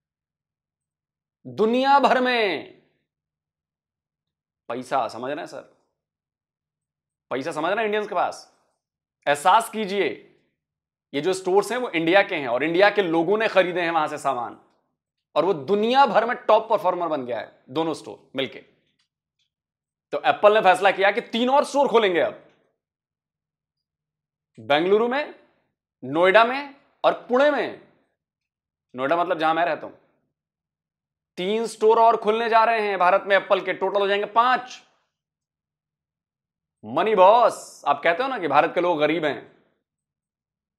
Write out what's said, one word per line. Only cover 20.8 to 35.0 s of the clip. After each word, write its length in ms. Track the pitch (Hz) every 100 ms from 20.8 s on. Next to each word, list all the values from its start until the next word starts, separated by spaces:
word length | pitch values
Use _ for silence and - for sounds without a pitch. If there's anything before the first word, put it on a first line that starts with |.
| 196
किया 200 | 180 196
कि 100 | 214
तीन 300 | - 233 247
और 140 | 285
स्टोर 240 | 254 277 247
खोलेंगे 320 | 233 202 165
अब, 300 | 113 - _ _ _ _ _ _ _ _ _ _ _ _ _ _ _ _ _ _ _ _ _ -
बेंगलुरु 480 | 110 147 180 214 240
में, 260 | 269 302 - _ _ _ _ _ _
नोएडा 400 | 131 156 185 208
में 360 | 240 269 285 - _ _
और 80 | 165
पुणे 380 | - - 247 294
में। 380 | 262 143 - _ _ _ _ _ _ _ _ _ _ _ 127
नोएडा 200 | 135 170
मतलब 220 | 175 165
जहां 160 | 160
मैं 100 | 165
रहता 220 | 170 135 104
हूं। 80 | - _ _ _ _ _ _ _ _ _ _ _ _ _ -
तीन 300 | 180 220 220
स्टोर 320 | - 220 226
और 180 | 226 220
खुलने 320 | 208 226 226
जा 160 | 220
रहे 240 | 220 226 208
हैं 100 | 190
भारत 240 | 180 196 196
में 100 | 190
एप्पल 240 | - 190
के, 120 | 190
टोटल 280 | 160 190 202
हो 80 | 196
जाएंगे 180 | 202 208
पांच। 560 | 226 247 214 - - _ _